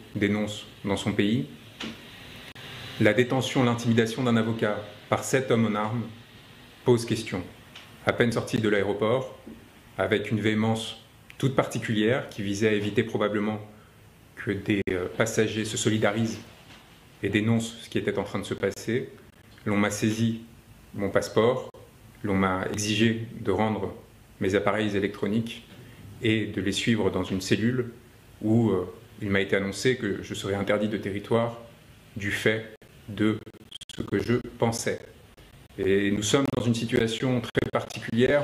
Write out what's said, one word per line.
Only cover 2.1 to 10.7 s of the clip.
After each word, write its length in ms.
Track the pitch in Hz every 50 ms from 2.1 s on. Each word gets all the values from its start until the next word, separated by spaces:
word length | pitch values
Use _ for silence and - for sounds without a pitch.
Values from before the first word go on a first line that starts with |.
| - - - - - - - - - - - - - - - - - -
La 120 | 110 107 107
détention, 520 | 123 123 - 135 131 120 - - 139 127
l'intimidation 580 | 120 117 117 - 117 113 117 113 113 - 139 127
d'un 140 | 120 117
avocat 420 | 113 110 113 113 117 120 104 104 101 104 - - - - -
par 160 | - - -
cet 260 | - - 131 131 -
homme 160 | 127 113 113
en 120 | 104 104 104
armes 280 | 107 110 117 120 107 - - - - - - - - - - - - - - - -
pose 200 | 127 123 117 117
question. 380 | - 110 110 - - - 90 - - - - - - - - - - - - -
À 60 | - -
peine 200 | - - 120 117
sorti 260 | 127 117 - - 117
de 100 | 110 104
l'aéroport, 680 | 104 101 95 101 98 - 110 107 123 131 - - - - - - - - - - - - - - - -
avec 320 | 95 95 110 - - -
une 100 | 113 101
véhémence 580 | 98 107 107 107 110 113